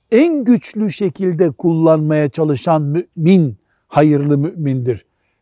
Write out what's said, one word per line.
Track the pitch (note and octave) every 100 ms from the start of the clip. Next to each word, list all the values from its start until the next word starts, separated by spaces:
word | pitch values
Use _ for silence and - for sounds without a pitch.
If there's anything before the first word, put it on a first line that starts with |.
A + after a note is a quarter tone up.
| _
en | A3+ E4+ D4+
güçlü | A3+ A#3 - G#3+ G#3+
şekilde | - G3 D#3+ F#3 D#3+ F3
kullanmaya | - F3 E3 D#3+ D#3+ D3+ D3+ D3
çalışan | - D#3 C3+ - -
mümin, | C#3+ D#3 - - D#3+ F#3+ D3 G#2 _ _ _
hayırlı | C#3+ D3+ D3 C#3+ C#3+
mümindir. | D3+ F3 C#3+ C3 B2 A2 _ _ _ _